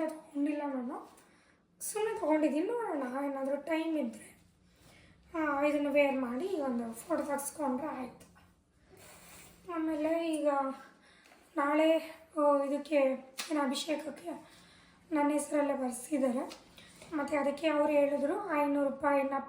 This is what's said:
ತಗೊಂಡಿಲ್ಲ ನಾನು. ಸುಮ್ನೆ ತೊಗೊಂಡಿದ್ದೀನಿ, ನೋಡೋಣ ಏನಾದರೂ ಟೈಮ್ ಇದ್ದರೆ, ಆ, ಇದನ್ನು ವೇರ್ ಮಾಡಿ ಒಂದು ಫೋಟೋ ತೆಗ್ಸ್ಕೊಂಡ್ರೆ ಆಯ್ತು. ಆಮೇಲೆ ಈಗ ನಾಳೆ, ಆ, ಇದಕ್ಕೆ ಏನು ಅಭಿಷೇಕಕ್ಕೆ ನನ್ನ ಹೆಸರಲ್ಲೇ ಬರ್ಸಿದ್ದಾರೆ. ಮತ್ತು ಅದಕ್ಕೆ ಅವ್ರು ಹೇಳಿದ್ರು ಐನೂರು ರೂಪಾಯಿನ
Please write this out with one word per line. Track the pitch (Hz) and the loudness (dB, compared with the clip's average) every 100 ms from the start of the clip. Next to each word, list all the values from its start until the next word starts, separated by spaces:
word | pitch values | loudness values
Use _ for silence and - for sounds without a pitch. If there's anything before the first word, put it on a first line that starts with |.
| 320 | -2
ತಗೊಂಡಿಲ್ಲ | - - 285 294 294 | -6 -8 -2 -2 0
ನಾನು. | 285 262 240 359 - - - _ _ _ _ - | -4 -4 -6 -8 -14 -20 -20 _ _ _ _ -12
ಸುಮ್ನೆ | - 427 440 440 | -8 -4 -2 -2
ತೊಗೊಂಡಿದ್ದೀನಿ, | 311 311 294 285 392 | 2 4 4 2 0
ನೋಡೋಣ | 480 427 302 254 262 285 | -2 -2 -4 -4 -4 -4
ಏನಾದರೂ | 269 269 285 | -4 -2 -4
ಟೈಮ್ | 330 320 330 311 | -2 -2 0 -2
ಇದ್ದರೆ, | 233 - - - _ _ _ _ - - - - - 330 | -4 -6 -16 -20 _ _ _ _ -20 -20 -20 -20 -10 -4
ಆ, | 302 277 | -2 0
ಇದನ್ನು | 294 294 294 | 2 2 2
ವೇರ್ | 285 277 262 | 4 4 2
ಮಾಡಿ | 247 247 381 | -2 -4 -4
ಒಂದು | 349 269 240 226 | -2 -2 -2 -4
ಫೋಟೋ | 226 - 302 | -8 -4 -4
ತೆಗ್ಸ್ಕೊಂಡ್ರೆ | 294 277 - - 277 254 302 | -2 -4 -4 -4 -4 -2 -4
ಆಯ್ತು. | 262 247 - - - - _ _ _ _ - - - - - - - 370 | -8 -10 -14 -20 -20 -20 _ _ _ _ -20 -20 -20 -20 -20 -20 -18 -8
ಆಮೇಲೆ | 339 320 302 311 330 330 | -2 0 0 2 2 0
ಈಗ | 302 294 277 269 262 - - - - - - _ 311 | 0 2 2 0 -4 -12 -20 -20 -20 -20 -20 _ 0
ನಾಳೆ, | 285 302 320 320 - - - 311 | 2 4 6 4 0 -14 -8 2
ಆ, | 294 285 | 4 4
ಇದಕ್ಕೆ | 277 285 285 294 262 254 - - - | 2 -2 0 4 4 2 -6 -10 -4
ಏನು | 302 | 0
ಅಭಿಷೇಕಕ್ಕೆ | 269 277 - 302 302 - 349 269 - - - - - - - | 0 -2 -2 -4 -6 -10 -10 -10 -12 -20 -20 -20 -20 -20 -2
ನನ್ನ | 302 294 | 2 2
ಹೆಸರಲ್ಲೇ | 294 - 302 277 | 2 0 0 2
ಬರ್ಸಿದ್ದಾರೆ. | 262 254 233 - 285 262 247 359 - - - - - - | 0 -2 -4 -4 0 0 0 -4 -10 -20 -20 -20 -20 -8
ಮತ್ತು | 311 285 294 | -4 -2 0
ಅದಕ್ಕೆ | 277 277 311 | 0 0 2
ಅವ್ರು | 302 294 | 2 4
ಹೇಳಿದ್ರು | 285 277 285 285 403 392 294 | 4 4 4 0 0 -2 0
ಐನೂರು | 285 285 277 | 2 2 0
ರೂಪಾಯಿನ | 233 294 285 269 277 | 0 2 2 2 -2